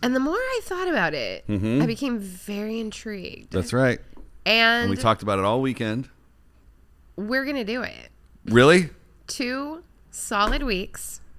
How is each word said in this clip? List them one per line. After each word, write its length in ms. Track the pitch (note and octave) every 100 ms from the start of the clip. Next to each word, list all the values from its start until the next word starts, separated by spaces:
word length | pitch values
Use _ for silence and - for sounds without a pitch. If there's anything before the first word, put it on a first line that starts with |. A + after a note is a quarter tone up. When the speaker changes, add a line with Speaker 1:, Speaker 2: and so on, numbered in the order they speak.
Speaker 1:
And 100 | B3 C4
the 40 |
more 160 | C4+ G4
I 240 | C5 B4
thought 240 | - F4+ F#4
about 240 | C#4+ E3
it, 340 | D3 G#2 F#2 -
Speaker 2:
Mm-hmm. 340 | G2+ G#2+ C3
Speaker 1:
I 40 | E3
became 340 | A3+ C#4 A#3
very 600 | G3 F#3 - G3+ G#3+ A3+
intrigued. 680 | A3 - A3 G3+ - - -
Speaker 2:
That's 180 | F#2 F2
right. 280 | B2 C3 - - - - - -
Speaker 1:
And 380 | A3+ A3+ A#3
Speaker 2:
And 60 | A#3
we 80 | G2
talked 260 | - G#2+
about 160 | D3 F#2+
it 60 | G2
all 160 | B2
weekend. 480 | C3+ A#2+ A2+ A2+ C3 - _ _ - - - - - - - -
Speaker 1:
we're 300 | G#3 C4 C4+
gonna 180 | C#4
do 180 | G#3 B3
it. 280 | - A#1+ B1 _ - - -
Speaker 2:
Really? 440 | A2+ C3+ F3+ D#3+ - - - -
Speaker 1:
Two 580 | - B3 C4 C#4+ D#4+ - - -
solid 500 | - - G#3 G#3+ C#4
weeks 580 | C#4 F#3 G3+ - - - -